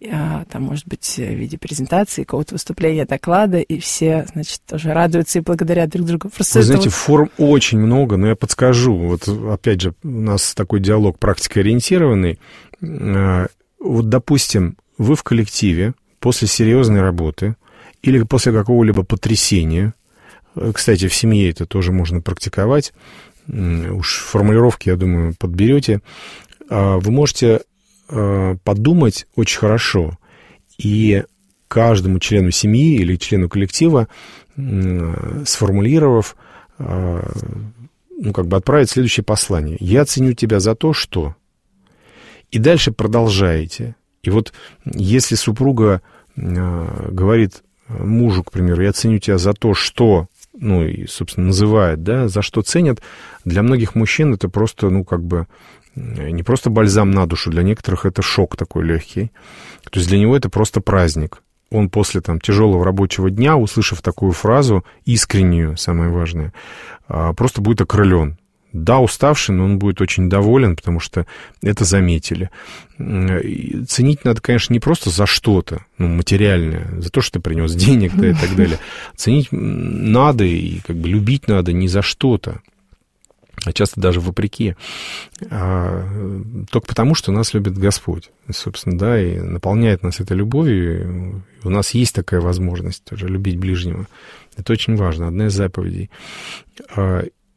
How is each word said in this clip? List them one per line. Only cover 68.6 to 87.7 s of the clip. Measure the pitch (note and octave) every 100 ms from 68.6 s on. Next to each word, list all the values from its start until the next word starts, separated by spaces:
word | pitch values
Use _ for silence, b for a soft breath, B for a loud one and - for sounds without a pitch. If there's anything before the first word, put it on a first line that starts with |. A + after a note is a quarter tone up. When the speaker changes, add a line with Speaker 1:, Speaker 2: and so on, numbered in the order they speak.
| _
Speaker 2:
Да, | F2+ D#2+ C3
уставший, | A#2+ - C#3 D3 -
но | F#2
он | F#2+ G2
будет | G2+ F#2+
очень | F#2+ - F#2
доволен, | G2 G2+ C3 A#2 E2
потому | - E2+
что | - - E2 B B _
это | G2+ G#2
заметили. | F#2 G2 F2+ E2 - E2+ F#2 B B B B -
М, | C3+ G2 F#2 F2+
и | - - - -
ценить | B2 - C3 D3
надо, | B2 A2+
конечно, | - A#2+ -
не | A#2+
просто | C#3+ E3 G2+
за | E2+
что-то, | G2+ - - G2 - E2 - -
ну, | F2
материальное, | E2+ - G2 G#2 F2+ D#2+ E2 E2+ F2
за | F2
то, | -
что | - -
ты |
принёс | E2 E2 E2
денег, | E2+ G2 B2+ F#2
да, | F3+ D3
и |
так | D#2+ F2+
Speaker 1:
<laughs> | F#2+
Speaker 2:
далее. | F2+ D#2 B B B -
Ценить, | - C#3+ C3
м, | - G#2 - - - A2
надо | A#2 C#3+ B2
и, | F#2+ E2+ E2+ E2+ -
как | E2+
бы, | E2+
любить | G#2 G#2 C#3 -
надо | G2+ F2+
не | F2 F#2
за | F#2+
что-то, | G2 - C3 A2 - - _ _ _ _ _ _ _ _ _ -
а | -
часто | - G#2 -
даже | F#2 F2+
вопреки. | F2 F2 G2+ - G#2+ F2 B B B B B - -
А, | G#2+ F#2 F#2 F2+ F2+ F#2 G2+ G2 G2 G#2+ A#2 G2
только | A#2+ -
потому, | - A#2+
что | D#3+ -
нас | G2+ A2+
любит | G#2+ G2+